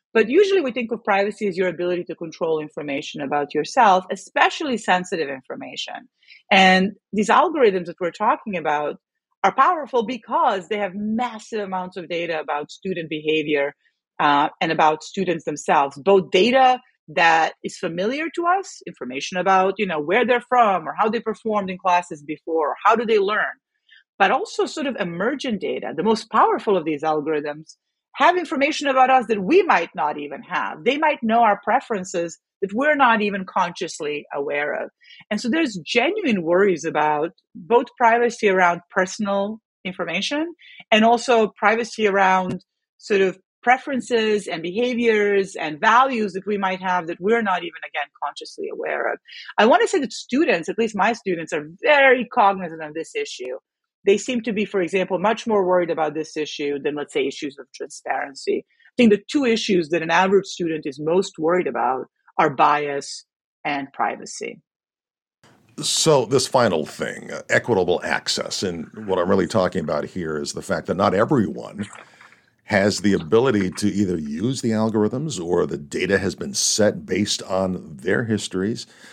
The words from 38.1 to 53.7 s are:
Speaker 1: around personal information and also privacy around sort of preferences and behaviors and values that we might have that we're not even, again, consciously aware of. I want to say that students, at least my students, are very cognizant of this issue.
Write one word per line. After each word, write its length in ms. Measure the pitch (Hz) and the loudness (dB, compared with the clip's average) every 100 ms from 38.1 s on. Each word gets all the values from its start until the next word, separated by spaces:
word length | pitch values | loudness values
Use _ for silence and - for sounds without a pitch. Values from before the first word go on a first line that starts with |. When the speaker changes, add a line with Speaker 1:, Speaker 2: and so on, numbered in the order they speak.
| 233 240 220 208 | 4 2 0 2
Speaker 1:
around 320 | 190 175 175 - | 4 4 2 -4
personal 720 | - 185 - 202 202 202 220 _ _ 190 | -2 -2 -2 -2 -2 -2 -6 _ _ -12
information 680 | 185 170 170 202 294 339 330 - - - | -8 -6 -4 -4 -4 -6 -8 -20 -14 0
and 140 | 220 220 | 4 6
also 480 | 240 247 233 214 - | 4 4 2 2 0
privacy 520 | 208 226 233 - 214 | 0 0 -2 -2 0
around 580 | 196 185 185 185 185 _ _ _ _ | 2 2 2 0 -6 _ _ _ _
sort 240 | - 202 | -2 0
of 180 | 190 180 _ _ | 0 -2 _ _
preferences 840 | - 254 302 262 - 240 220 208 - | 0 2 0 -6 -2 0 2 0 -2
and 140 | 165 | -8
behaviors 920 | 165 190 247 240 240 214 208 202 190 - | -6 -2 -2 0 2 2 2 2 0 -4
and 240 | 160 151 | -8 -2
values 540 | 214 226 269 240 208 | 4 4 4 2 -4
that 120 | 180 185 | -4 -6
we 120 | 208 | -2
might 240 | 190 185 | -2 -4
have 260 | 185 180 165 | -2 -2 -4
that 140 | 170 | -4
we're 200 | 196 233 | 0 0
not 180 | 214 180 | 0 -2
even, 200 | 170 - 151 | -4 -12 -10
again, 220 | 156 143 - | -8 -8 -8
consciously 460 | 143 - 156 - 156 | -10 -10 -16 -12 -10
aware 400 | 151 156 151 117 | -8 -6 -4 -4
of. 60 | - _ - - - | -6 _ -20 -6 2
I 80 | 214 | 6
want 160 | 339 | 6
to 40 | 453 | 4
say 120 | 381 | 0
that 120 | 208 | -4
students, 560 | - - 254 320 175 180 | -8 -6 -2 0 0 -2
at 100 | 180 | -2
least 160 | 226 | -2
my 200 | 214 196 | 0 0
students, 400 | 240 - 170 160 | -2 -4 -6 -4
are 160 | 165 151 175 | -6 -8 -4
very 440 | 269 294 269 254 240 | 2 6 6 4 2
cognizant 580 | - 202 190 180 160 | 2 4 2 -4 -10
of 100 | 156 | -10
this 220 | 156 156 151 | -8 -8 -6
issue. 440 | 143 - 123 127 _ | -8 -8 -10 -10 _